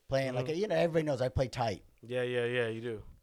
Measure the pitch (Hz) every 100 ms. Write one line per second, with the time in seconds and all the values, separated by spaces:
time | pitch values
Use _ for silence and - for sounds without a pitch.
0 | - 135 131 127 135 160 214 165 170 160
1 | 151 131 127 - 127 - 117 95 - _
2 | 117 123 123 123 120 123 117 113 120 107
3 | - -